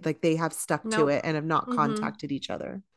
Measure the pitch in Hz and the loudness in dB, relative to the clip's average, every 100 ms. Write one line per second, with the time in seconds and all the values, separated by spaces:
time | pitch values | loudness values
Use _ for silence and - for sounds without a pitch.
0 | 160 156 165 160 160 - - 151 220 220 | -2 0 2 2 0 -2 -2 -2 0 2
1 | 143 143 - 156 160 156 - 247 151 214 | 4 4 0 -2 2 0 2 2 2 2
2 | - - 143 139 - - - 196 - | -2 -4 -6 -6 -6 -8 -8 -10 -14